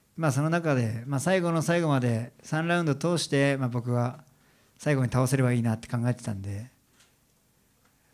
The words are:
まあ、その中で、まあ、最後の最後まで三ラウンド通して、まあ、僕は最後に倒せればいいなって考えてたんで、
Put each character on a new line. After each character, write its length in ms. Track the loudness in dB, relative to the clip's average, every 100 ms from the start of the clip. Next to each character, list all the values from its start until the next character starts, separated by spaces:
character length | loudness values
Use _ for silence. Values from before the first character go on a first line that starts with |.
| _ -4
ま 120 | 0
あ、 40 |
そ 100 | 2
の 80 | 2
中 240 | 0 2
で、 280 | 2 0 -4 -4
ま 100 | -2
あ、 40 |
最 200 | 0 2
後 100 | 2
の 120 | 0
最 180 | 2 2
後 80 | 2
ま 100 | 2
で 360 | 2 0 -4 -12
三 260 | -6 -2 0
ラ 120 | 0
ウ 20 |
ン 40 | 0
ド 80 |
通 220 | 0 0 0
し 100 | 0
て、 300 | 2 2 2
ま 100 | -2
あ、 20 |
僕 200 | -2 -2
は 300 | 0 -2 -6 -16 _ _ _ _ -8
最 180 | -2
後 100 | 0 2
に 40 |
倒 160 | 2 2
せ 80 | 2
れ 40 |
ば 120 | 2
い 60 | 2
い 20 |
な 140 | 0 -2
っ 20 |
て 100 | -4
考 80 | -2 -2
え 60 |
て 100 | -2
た 100 | -6
ん 100 | -8
で、 280 | -8 -10 -12 _ _ _ _ _ _ _ _ _ _ _ _ _ _